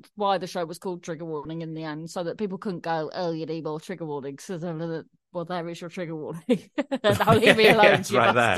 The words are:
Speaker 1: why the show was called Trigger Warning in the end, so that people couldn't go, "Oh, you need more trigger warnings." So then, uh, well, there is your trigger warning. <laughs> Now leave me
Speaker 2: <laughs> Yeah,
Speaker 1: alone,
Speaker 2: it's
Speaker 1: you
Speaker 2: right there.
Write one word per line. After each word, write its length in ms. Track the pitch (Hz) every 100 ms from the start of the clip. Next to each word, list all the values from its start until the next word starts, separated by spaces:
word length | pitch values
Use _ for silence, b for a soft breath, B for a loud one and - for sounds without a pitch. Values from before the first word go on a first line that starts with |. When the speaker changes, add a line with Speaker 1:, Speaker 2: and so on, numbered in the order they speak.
| - -
Speaker 1:
why 220 | 202 190
the 80 | 175
show 180 | 190 165
was 140 | 170
called 240 | 202 180
Trigger 220 | 180 156 165
Warning 360 | 151 143 165
in 120 | 165 156
the 80 |
end, 260 | 160 151 165
so 140 | -
that 140 | 170 165
people 200 | 214 185
couldn't 220 | 220 175
go, 300 | 165 165 156
"Oh, 180 | - 175
you 140 | 160 156
need 180 | 165 156
more 140 | 156
trigger 240 | - 185 160
warnings." 380 | 143 135 139 -
So 120 | 180
then, 240 | 175 160
uh, 220 | 170 165 - _ _
well, 120 | 180 165
there 220 | 180 170
is 140 | 170
your 80 | 175
trigger 260 | 196 165 160
warning. 540 | 131 160 - 220 - -
<laughs> 260 | 277 269
Now 300 | 214 202 202 220
leave 220 | 220 226
me 80 | 220
Speaker 2:
<laughs> 0 |
Yeah, 80 | -
Speaker 1:
alone, 240 | - 147
Speaker 2:
it's 100 | -
Speaker 1:
you 80 | -
Speaker 2:
right 160 | 117
there. 220 | 120 113